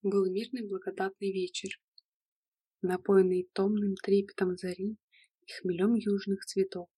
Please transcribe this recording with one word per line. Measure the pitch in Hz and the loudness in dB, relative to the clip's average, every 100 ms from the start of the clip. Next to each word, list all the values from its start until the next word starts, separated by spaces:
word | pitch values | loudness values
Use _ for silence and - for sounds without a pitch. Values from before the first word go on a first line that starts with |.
| 202 | 2
Был | 196 190 | 2 2
мирный | 185 233 254 208 | -2 -4 -8 -6
благодатный | 190 185 185 190 190 196 | -6 -6 -4 -4 -2 -4
вечер, | 190 180 - 196 - _ _ _ _ _ _ _ _ _ _ | -2 -4 -6 -10 -12 _ _ _ _ _ _ _ _ _ _
напоенный | 180 185 - 196 185 185 185 | -4 -4 4 6 6 2 -2
томным | - 196 214 208 | 0 0 2 0
трепетом | 190 - 196 202 - 185 180 | -2 2 2 2 -2 -2 -2
зари | 185 180 196 220 _ _ _ _ - | -6 -4 -6 -6 _ _ _ _ -18
и | |
хмелём | - 185 175 202 | -8 -4 0 2
южных | 233 202 202 196 190 | 2 2 -2 0 -4
цветов. | - - 190 185 175 | -4 -2 -2 -2 -12